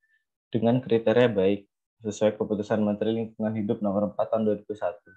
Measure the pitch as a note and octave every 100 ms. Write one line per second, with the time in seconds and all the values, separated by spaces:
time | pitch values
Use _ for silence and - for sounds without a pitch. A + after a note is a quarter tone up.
0 | _ _ _ _ _ A#2 A2+ B2+ - A2+
1 | A2 A2 B2 G2+ F#2+ G2+ - _ _ _
2 | A2 G2+ G#2+ - G2 G#2 G#2 A2 G#2 G#2
3 | G#2+ A2+ A2+ - G#2+ A2 G#2 A#2 G#2 G2
4 | G#2 - G#2+ A2+ G#2+ G2+ - G#2 F2+ F2
5 | _